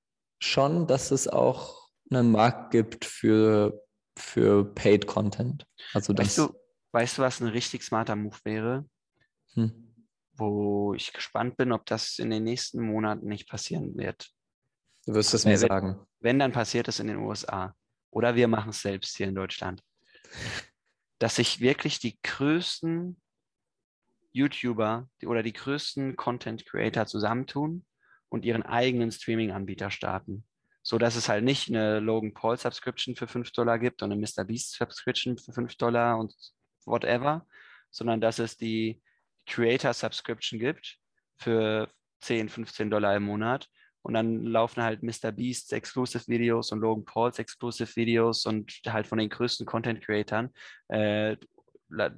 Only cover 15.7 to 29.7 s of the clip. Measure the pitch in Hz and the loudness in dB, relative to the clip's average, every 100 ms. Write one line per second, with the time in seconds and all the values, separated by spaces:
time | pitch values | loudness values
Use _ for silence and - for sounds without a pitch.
15.7 | 95 95 101 - _ 117 139 135 123 107 | 4 0 -6 -12 _ 0 2 2 0 0
16.7 | 120 113 110 110 101 107 104 - 98 95 | -2 -2 -4 -4 -4 -6 -6 -6 -6 -6
17.7 | - _ _ _ 110 117 120 117 110 107 | -10 _ _ _ 2 2 6 4 4 0
18.7 | - 101 95 - - 98 95 95 - 95 | -6 -4 -4 -6 -4 -4 -2 -6 -6 -8
19.7 | 92 _ _ _ - - - - - - | -8 _ _ _ -20 -18 -10 -8 -8 -12
20.7 | _ _ _ _ - 113 - 117 - 123 | _ _ _ _ -2 0 2 0 2 2
21.7 | - 143 - 117 - - - 143 165 175 | 2 -2 -4 -6 -6 -8 -2 0 0 -2
22.7 | - 165 165 180 175 _ _ _ _ _ | -4 -4 -4 -6 -12 _ _ _ _ _
23.7 | _ _ _ _ _ _ 123 139 - 123 | _ _ _ _ _ _ 0 0 0 -4
24.7 | 110 110 117 131 _ - 117 110 - 135 | 0 0 0 -6 _ -2 -2 -2 -6 -6
25.7 | 147 - 139 135 - - 123 113 113 - | -6 -4 -4 -6 -4 -4 -4 -6 -10 -8
26.7 | 101 113 117 107 107 104 120 131 139 156 | -2 0 0 -2 0 0 -2 -4 -4 -4
27.7 | 175 _ _ _ _ _ 113 113 113 - | -6 _ _ _ _ _ -4 -2 -2 0
28.7 | 117 127 123 117 - - 113 107 98 98 | 0 2 2 -2 -4 -4 -2 -2 -4 -8